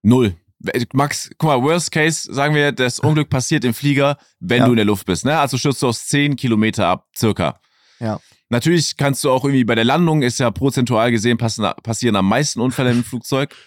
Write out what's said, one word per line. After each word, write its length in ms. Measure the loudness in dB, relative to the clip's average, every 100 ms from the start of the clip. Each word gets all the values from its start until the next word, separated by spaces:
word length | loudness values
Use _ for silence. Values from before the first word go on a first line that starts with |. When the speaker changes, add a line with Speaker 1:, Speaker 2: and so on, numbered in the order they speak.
Speaker 1:
Null. 340 | 4 4 2 -2 _ _ -6 -6 -4
Max, 380 | -2 -2 -4 -10 -4
guck 100 | 0
mal, 140 | 2
worst 280 | 2 0 -2
case, 420 | 0 0 -2 -8
sagen 220 | -2 0
wir, 160 | 2 2
das 280 | 0 -2 0
Unglück 280 | 0 2 0
passiert 360 | -2 0 0
im 100 | 0
Flieger, 420 | 0 0 2 0 -2 _ _
wenn 200 | -2 2
Speaker 2:
Ja. 40 | 4
Speaker 1:
du 60 |
in 40 | 4
der 80 |
Luft 220 | 2 0 -2
bist, 180 | -2
ne? 140 | 0 0
Also 200 | 0 -2
stürzt 240 | -2 0
du 60 | -2
aus 180 | -2 -2
zehn 300 | 0 0 -2
Kilometer 500 | 0 2 2 0 0
ab, 220 | 0 _ -2
circa. 440 | 0 0 -4 -4 _ _ _ _
Speaker 2:
Ja. 220 | -8 -8 _ _ _
Speaker 1:
Natürlich 480 | -2 2 0 0 -2
kannst 280 | -2 0
du 60 | 0
auch 140 | 0
irgendwie 200 | 2 0
bei 100 | 2
der 100 | 2
Landung, 380 | 2 2 2 2
ist 160 | 0 0
ja 120 | -2
prozentual 600 | 0 -2 0 0 2 2
gesehen, 260 | 2 2 0
passen, 300 | -2 -2 -4 -4
passieren 320 | -8 -2 0 2
am 120 | 2
meisten 320 | 2 0 -2
Unfälle 300 | -2 0 0
im 100 | 0
Flugzeug. 540 | -2 -10 -4 -4 -4 -10